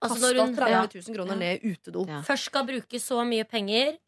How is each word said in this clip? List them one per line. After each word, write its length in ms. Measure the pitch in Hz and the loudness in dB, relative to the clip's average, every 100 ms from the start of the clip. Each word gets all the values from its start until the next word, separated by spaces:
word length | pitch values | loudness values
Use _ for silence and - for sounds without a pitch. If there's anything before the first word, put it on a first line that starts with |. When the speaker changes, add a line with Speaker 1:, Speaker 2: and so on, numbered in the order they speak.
Speaker 1:
Altså, 140 | 240 | -4
Speaker 2:
kastet 200 | 233 254 | 2 4
Speaker 1:
når 100 | 247 | 4
hun 100 | 254 | 2
Speaker 2:
tredve 320 | 247 240 226 220 | 2 4 4 2
tusen 260 | 190 196 | -6 -10
kroner 140 | 214 185 | -6 -4
Speaker 3:
Ja. 60 | |
Speaker 2:
ned 240 | 196 175 190 | -2 -2 0
i 60 | 220 | -2
utedo.» 340 | 170 - 175 185 | -4 -6 -6 -4
Speaker 3:
Ja. 140 | 147 | -4
Speaker 1:
Først 240 | 156 269 | -2 -2
skal 200 | - 277 | 0 -2
bruke 320 | 247 254 - 240 | -2 -4 -6 -8
så 220 | - 240 | -2 0
mye 180 | 240 226 | 2 0
penger 520 | 220 226 196 220 285 320 | 0 -4 0 2 2 -2